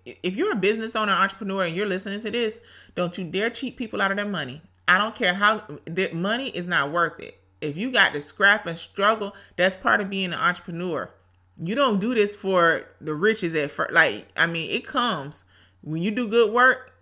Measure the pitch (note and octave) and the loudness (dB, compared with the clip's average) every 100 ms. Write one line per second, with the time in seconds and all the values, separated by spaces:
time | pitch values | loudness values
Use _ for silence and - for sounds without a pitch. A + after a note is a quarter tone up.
0 | - - F3+ G3+ G4+ A#3+ F#3+ A3+ A3+ A3+ | -18 -6 -4 -2 -2 2 2 0 -2 -2
1 | G#3+ F3+ G3 - G3+ G3 F3 E3+ G#3 F#3 | 0 2 0 -2 -4 -2 -2 -2 -2 -2
2 | G3 G3+ A3+ A#3+ A3 A3 - - - - | -4 -6 -4 -2 -2 -4 -12 -20 -12 -4
3 | F3 G3 E3+ F#3 A#3 - B3+ - A3 G3+ | -4 -4 -4 -2 -2 -2 -6 -6 -6 -2
4 | G3 G3 G#3 F3+ C3 D3 - _ - F#3 | 0 0 -2 -4 -6 -10 -18 _ 2 2
5 | G#3+ A3 F#3+ F#3+ G#3 G#3+ - D3 - E3 | 2 0 0 4 4 2 -4 -14 -8 -2
6 | F#3+ E3 G3 A#3+ C4+ - F3 E3 C#3+ E3+ | -2 -2 -2 -2 -4 -6 -2 0 0 0
7 | D#3+ - - - _ - D3+ D3+ B3+ A3 | 0 -2 -16 -16 _ -8 -6 -4 0 2
8 | - D3 - - G3 G#3+ E3+ E3 - - | 2 2 -6 2 4 4 0 -8 -8 0
9 | G3+ A3 G3 - - - F#3 F#3+ A#3+ G#3+ | 2 2 -2 -12 -10 0 0 2 2 2
10 | G3 G3 F#3 D#3 E3 F3+ - E3+ F3+ C#3+ | 2 -2 -4 0 0 -2 -6 -6 -4 -4
11 | F2+ - _ _ _ - E3 B3 C4+ G3 | -6 -12 _ _ _ -10 -4 2 2 2
12 | A3 A#3 G3+ - G3 F#3 E3 D#3 - - | 2 2 2 0 0 4 4 2 -4 -12
13 | D3+ D3+ G#3 G#3+ F3 D#3+ C#3+ - - E3 | -8 0 0 2 0 -2 -2 -4 0 4
14 | D3+ G#2 - - E3 E3+ D#3+ B3 - C4 | 4 2 -6 -2 0 -2 -4 -6 -4 -2
15 | A#3+ D#3+ C#3 - - _ _ _ - D#3+ | -2 -2 -6 -12 -16 _ _ _ -8 -4
16 | G3 G#3+ A3+ A#3 G#3+ A#3 B3+ B3+ - _ | -2 -2 0 4 4 6 4 4 -4 _